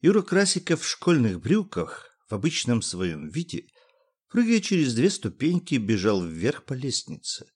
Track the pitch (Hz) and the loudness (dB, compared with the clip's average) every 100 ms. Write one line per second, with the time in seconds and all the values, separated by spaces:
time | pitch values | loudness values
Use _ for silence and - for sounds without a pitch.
0 | 160 202 185 190 196 - - 160 - - | 6 4 4 2 2 0 0 -2 -2 -4
1 | - 165 113 90 113 202 196 - 82 - | 2 4 4 0 0 0 0 -4 -6 -8
2 | - _ _ 104 107 - - 117 - 90 | -18 _ _ -4 -2 -2 0 0 -2 -4
3 | 92 78 76 90 170 - - _ _ _ | -4 -4 -8 -8 -8 -10 -12 _ _ _
4 | _ _ _ 220 226 226 - 185 143 113 | _ _ _ 0 2 2 2 2 2 4
5 | 165 202 107 - 147 175 - 139 104 110 | 2 2 -6 -2 0 0 0 -2 0 2
6 | 98 101 87 80 101 147 - 131 135 - | 2 0 -2 -2 -4 -4 -8 -8 -4 -6
7 | - 78 - - - | -8 -14 -10 -12 -12